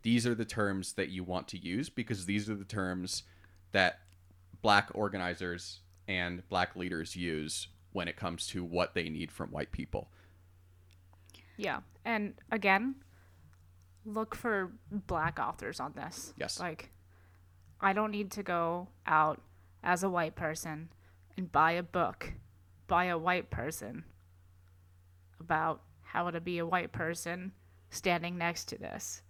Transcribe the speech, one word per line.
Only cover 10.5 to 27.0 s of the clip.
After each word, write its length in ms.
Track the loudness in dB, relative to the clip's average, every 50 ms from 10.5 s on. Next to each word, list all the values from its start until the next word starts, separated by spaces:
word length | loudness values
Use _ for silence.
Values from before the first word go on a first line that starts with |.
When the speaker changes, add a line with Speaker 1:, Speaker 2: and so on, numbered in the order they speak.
| -20 -20 -20 -20 -20 -20 -20 -20 -20 -20 -20 -20 -20 -20 -20 -20 -20 -20 -20 -20 -12
Speaker 2:
Yeah. 240 | -6 -4 -4 -4 -4 -8 -14 -20 -10 -4
And 300 | -2 0 0 0 -2 -6 -10 -6 -4
again, 440 | -2 2 6 6 6 6 4 0 -2 -4 -10 -20 -20 -20 -20 -20 -20 -20 -20 -20 -20 -20 -20 -20 -20 -20 -20 -20 -20 -16 -12
look 300 | -6 -4 -4 -2 -4 -6
for 380 | -4 0 0 2 2 0 -2 -6 -14 -14 -6
Black 480 | -6 -6 -4 -2 0 2 2 0 0 0
authors 400 | -2 -2 -4 -4 -6 -8 -6 -6
on 120 | -6 -8 -6
this. 380 | -8 -10 -8 -8 -10 -12 -12 -8
Speaker 1:
Yes. 240 | -6 -6 -6 -4 -4
Speaker 2:
Like, 300 | -4 -6 -6 -8 -12 -18 -18 -20 -20 -20 -20 -20 -20 -20 -20 -20 -20 -20 -20 -20 -20 -20 -8 2
I 120 | 2 4
don't 200 | 4 4 2 0
need 180 | 0 -2 -4 -4
to 100 | -4 -6
go 460 | -2 0 2 2 2 2 2 -2 -4 -8 -14 -8 0
out 360 | 4 6 6 6 6 4 -2 -8 -20 -20 -20 -20 -20 -20 -4
as 200 | 2 2 2 4
a 60 | 4 2
white 240 | 2 2 0 0 -2
person 540 | -4 -4 -4 -2 -4 -6 -8 -8 -8 -10 -14 -16 -20 -20 -20 -20 -20 -20 -12 -8
and 160 | -6 -6 2
buy 200 | 6 6 6 6
a 100 | 6 2 -2
book 480 | 0 2 2 2 2 0 -4 -8 -10 -10 -10 -12 -18 -20 -20 -20 -20 -20 -20 -2 2
by 160 | 4 4 4
a 140 | 4 0 0
white 300 | 2 2 2 2 0 -2
person 540 | -4 -4 -4 -4 -4 -6 -10 -10 -10 -10 -12 -14 -20 -20 -20 -20 -20 -20 -20 -20 -20 -20 -20 -20 -20 -20 -20 -20 -20 -20 -20 -20 -20 -20 -20 -20 -20 -18
about 440 | -2 0 0 2 2 0 0 -2 -8 -20 -20 -20
how 280 | -20 -4 -2 0 0 0
to 100 | -2 -4
be 180 | -4 -2 -2 -2
a 80 | 0
white 240 | 2 2 0 0 -2
person 640 | -4 -2